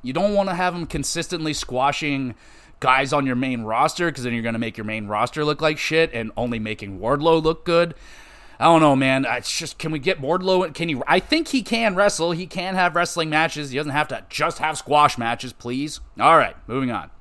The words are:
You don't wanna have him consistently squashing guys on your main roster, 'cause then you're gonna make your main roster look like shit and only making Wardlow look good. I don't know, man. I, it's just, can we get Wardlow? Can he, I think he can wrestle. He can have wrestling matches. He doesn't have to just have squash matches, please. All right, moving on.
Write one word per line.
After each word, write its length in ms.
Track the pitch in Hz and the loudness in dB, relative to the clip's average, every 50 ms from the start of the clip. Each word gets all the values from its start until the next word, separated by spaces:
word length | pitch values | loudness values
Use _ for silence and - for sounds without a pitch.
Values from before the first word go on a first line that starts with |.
| - | -8
You 100 | 123 131 | -4 -2
don't 220 | 165 190 208 208 | 0 0 2 2
wanna 180 | 202 196 190 180 | 2 0 0 0
have 220 | 175 185 180 175 | 0 0 -2 -2
him 100 | 175 165 | -4 -8
consistently 680 | - - 151 139 - - 165 165 - 180 165 156 156 143 | -6 -6 -6 -4 -4 -4 -4 -4 -4 -6 -4 -4 -4 -4
squashing 800 | - - - 127 127 131 143 139 - 160 147 143 135 135 123 110 _ - - - - - - - - | -4 -6 -4 -2 2 2 2 0 0 -2 -2 -2 -2 -4 -6 -8 _ -18 -20 -20 -20 -20 -20 -12 0
guys 320 | - 131 127 135 139 131 | 2 4 4 4 4 2
on 140 | 151 147 139 | 0 0 2
your 100 | 131 127 | 0 0
main 280 | 123 135 131 127 117 113 | 0 -2 -2 -4 -4 -4
roster, 480 | 107 110 120 147 160 - - 175 165 | -2 2 2 2 2 2 0 -2 -2
'cause 120 | 139 139 123 | -2 -4 -4
then 80 | 123 117 | -4 -4
you're 100 | 117 113 | -2 -2
gonna 160 | 117 113 113 | -4 -4 -2
make 180 | 117 113 107 | -4 -6 -6
your 80 | - 107 | -8 -8
main 220 | 107 110 110 107 | -8 -6 -8 -6
roster 360 | 101 104 104 117 127 - 156 151 | -4 -2 -2 -2 -2 -2 -2 -2
look 200 | 151 151 147 156 | -2 0 0 0
like 160 | 156 156 151 | 0 0 0
shit 340 | - - 156 165 165 160 - | -4 0 2 2 0 0 -2
and 180 | 117 113 110 - | -6 -6 -6 -4
only 220 | - 123 123 120 113 | -4 -4 -4 -4 -4
making 400 | 107 110 110 - 107 98 98 90 | -4 -6 -6 -8 -10 -12 -10 -6
Wardlow 420 | 98 113 139 143 147 - - 160 | -2 0 0 2 4 4 4 4
look 240 | 156 156 165 - - | 2 0 -2 -2 -2
good. 300 | 175 170 170 175 165 - - - - - - - - - - - - - - | 2 2 2 2 2 -4 -14 -18 -20 -20 -20 -20 -20 -20 -20 -20 -20 -6 2
I 60 | - | 6
don't 160 | 160 170 160 | 6 8 8
know, 140 | 160 147 139 | 8 6 6
man. 300 | 131 135 131 131 135 135 | 4 4 2 2 0 0
I, 120 | 117 120 | -2 -4
it's 200 | 123 - - - | -4 -4 -6 -6
just, 220 | - 170 151 - - | -6 -6 -8 -10 -8
can 120 | - 160 | -6 -4
we 80 | 156 147 | -4 -2
get 220 | 127 180 190 165 | -2 -2 -2 -2
Wardlow? 520 | 135 135 170 185 185 190 185 185 185 165 139 | 0 -2 0 0 2 2 2 2 2 -2 -4
Can 140 | - 175 | -6 -4
he, 140 | 170 147 123 139 | -4 -4 -4 0
I 120 | - 160 185 | 2 2 2
think 300 | - - - 330 311 - | 2 2 0 0 0 0
he 140 | - 262 202 | -2 -4 -2
can 320 | - 226 226 233 214 185 | -2 -2 0 0 0 2
wrestle. 360 | 180 202 208 202 - 165 170 | 4 2 2 2 0 -2 -2
He 140 | 170 165 185 | -2 -4 -6
can 300 | - - 185 175 190 185 | -8 -8 -8 -6 -4 0
have 200 | 190 180 175 160 | 2 2 2 2
wrestling 340 | 175 175 170 - 170 160 160 | 2 0 0 0 -2 -2 0
matches. 420 | 151 156 160 156 - 151 147 139 | 2 2 2 0 -2 -6 -8 -6
He 60 | 123 | -4
doesn't 140 | 139 156 151 | -4 -4 -2
have 160 | 135 147 151 - | 0 -2 -2 -2
to 140 | 131 110 - - | -4 -12 -12 -12
just 300 | - - 151 170 165 - | -4 -2 -2 -2 -2 -2
have 180 | - 156 151 | -4 -4 -4
squash 400 | - - - 143 147 135 135 - | -4 -2 2 4 6 6 6 4
matches, 340 | - 113 117 120 - - 123 | 0 -2 -2 -4 -4 -6 -14
please. 480 | - - - 120 123 131 143 151 - - - - - - | -14 -12 -10 -8 -6 -6 -6 -8 -8 -14 -16 -16 -4 4
All 180 | 110 147 165 | 6 6 8
right, 180 | 156 123 90 - - - | 6 6 2 -2 -12 -10
moving 240 | - 113 135 135 123 | -6 -4 -2 -2 -2
on. 180 | 113 98 78 - - - | -4 -6 -8 -10 -18 -20